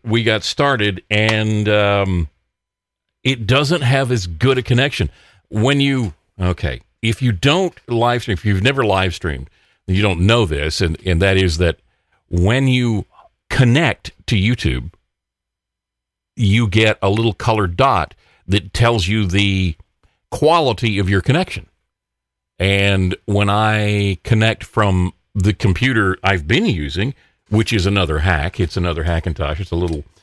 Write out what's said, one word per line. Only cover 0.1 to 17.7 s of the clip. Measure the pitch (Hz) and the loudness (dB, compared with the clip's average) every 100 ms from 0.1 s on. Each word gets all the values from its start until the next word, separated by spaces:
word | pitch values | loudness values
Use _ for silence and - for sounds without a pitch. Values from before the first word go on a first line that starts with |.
| 113 | 0
got | 113 110 | 0 0
started, | - - 143 127 104 92 - | -2 -2 0 0 -2 -4 -2
and, | 104 107 110 107 107 107 | 0 0 0 0 0 0
um, | 104 101 101 98 90 82 - _ _ _ _ _ _ _ _ | 2 2 2 0 -2 -4 -8 _ _ _ _ _ _ _ _
it | 131 131 104 | -4 -2 0
doesn't | 131 143 170 | 0 2 0
have | 123 135 127 | 2 2 2
as | 123 90 | -2 -4
good | 80 127 127 | -2 0 0
a | |
connection. | - 120 143 - 80 - _ _ _ | 0 0 0 -2 -6 -6 _ _ _
When | 107 120 143 | -2 0 2
you, | 139 135 107 - _ - | 0 0 -4 -8 _ -4
okay, | 90 87 76 60 - _ | -2 -2 -4 -8 -14 _
if | 113 110 | -4 -2
you | 127 | -2
don't | 92 139 170 185 - - | 0 0 0 -2 -6 -6
live | 117 120 120 | 0 0 0
stream, | 117 | -2
if | 95 107 | -4 0
you've | 95 | 0
never | 113 139 113 | 0 0 0
live | 95 92 | 0 0
streamed, | 85 87 67 67 _ _ _ - | -4 -6 -8 -10 _ _ _ -4
then | 92 | 0
you | |
don't | 101 85 | 0 2
know | 95 117 95 | 2 2 2
this, | 73 76 - | -2 -4 -2
and, | 87 80 92 | -2 -2 -2
and | 85 | 0
that | 95 95 | 2 2
is | 92 80 | 2 2
that | 85 78 _ _ _ _ _ | 0 -2 _ _ _ _ _
when | 87 92 127 135 | 0 2 2 2
you | 127 120 104 - _ _ _ _ | 2 0 -2 -4 _ _ _ _
connect | - 123 127 160 - - - - | 2 4 4 2 -2 -10 -16 -4
to | 110 | 0
YouTube, | 101 120 - 64 62 - _ _ _ _ _ _ _ _ _ _ _ _ _ - | 0 0 -2 -4 -8 -14 _ _ _ _ _ _ _ _ _ _ _ _ _ -2
you | 104 110 113 | 2 2 2
get | 101 110 101 | 2 2 2
a | 95 | 0
little | 107 113 | 0 -2
colored | 98 - 107 92 | -2 -2 0 0